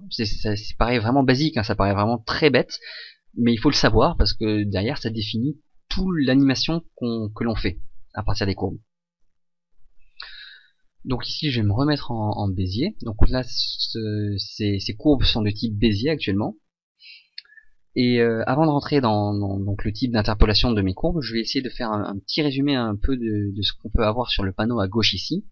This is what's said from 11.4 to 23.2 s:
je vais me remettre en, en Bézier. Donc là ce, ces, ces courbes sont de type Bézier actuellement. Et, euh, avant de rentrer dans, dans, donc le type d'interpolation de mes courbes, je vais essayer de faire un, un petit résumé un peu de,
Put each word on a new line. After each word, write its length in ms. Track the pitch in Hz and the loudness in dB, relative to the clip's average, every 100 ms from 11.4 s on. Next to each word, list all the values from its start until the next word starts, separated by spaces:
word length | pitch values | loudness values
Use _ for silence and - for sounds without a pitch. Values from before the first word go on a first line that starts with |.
| 151 | -4
je 80 | 120 | 0
vais 80 | 104 | 0
me 60 | |
remettre 380 | 104 143 143 - | 0 0 -2 -4
en, 200 | 117 107 | -4 -4
en 160 | 107 104 | -2 -4
Bézier. 480 | 95 92 101 180 214 | -2 -4 -2 -4 -6
Donc 160 | 113 107 - | -2 6 8
là 160 | 127 | 6
ce, 920 | 123 101 - - - 113 107 107 104 101 | -2 -4 -4 -4 -6 -4 -4 -2 -2 -4
ces, 400 | - - 104 98 | -6 -2 0 0
ces 160 | - 104 | -2 0
courbes 280 | 151 135 | 2 4
sont 180 | - 120 | 4 4
de 100 | 104 | 0
type 260 | 101 117 104 | 0 -2 2
Bézier 320 | 113 101 135 | 2 2 0
actuellement. 460 | 151 - 98 139 - _ _ _ _ - - _ - - - - - _ | -2 0 0 -2 -6 _ _ _ _ -20 -20 _ -20 -20 -20 -20 -20 _
Et, 260 | 131 123 120 | 0 2 4
euh, 220 | 117 113 - | 2 2 0
avant 180 | 135 160 | 2 4
de 60 | |
rentrer 300 | 143 - 147 | 2 2 2
dans, 360 | 120 104 104 101 | 2 2 0 0
dans, 220 | 101 98 | -2 -2
donc 240 | 98 101 | -2 -2
le 100 | 107 | -2
type 180 | 104 127 | -2 -2
d'interpolation 600 | 113 104 104 107 98 127 | 0 2 6 6 6 2
de 100 | 110 | 2
mes 120 | 95 | 0
courbes, 280 | 92 160 170 | 0 -2 -2
je 120 | 117 | -4
vais 80 | 113 | -4
essayer 200 | 110 135 | -4 -4
de 80 | 127 | -4
faire 220 | - 117 | -6 -4
un, 120 | 107 101 | -4 -4
un 120 | 101 | -8
petit 240 | - - | -8 -4
résumé 340 | 151 135 143 135 | -2 0 0 0
un 200 | 113 104 | -2 0
peu 220 | 127 | 0
de, 380 | 131 | 0